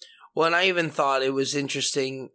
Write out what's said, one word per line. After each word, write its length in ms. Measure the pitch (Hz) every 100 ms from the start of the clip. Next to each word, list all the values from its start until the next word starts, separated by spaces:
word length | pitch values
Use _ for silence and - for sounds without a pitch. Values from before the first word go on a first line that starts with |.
| - - -
Well, 120 | 156 165
and 80 |
I 120 | 170 190
even 240 | 175 160
thought 340 | - 139 135
it 100 | 135
was 220 | 135 131 143
interesting, 720 | 139 139 - 143 131 131 127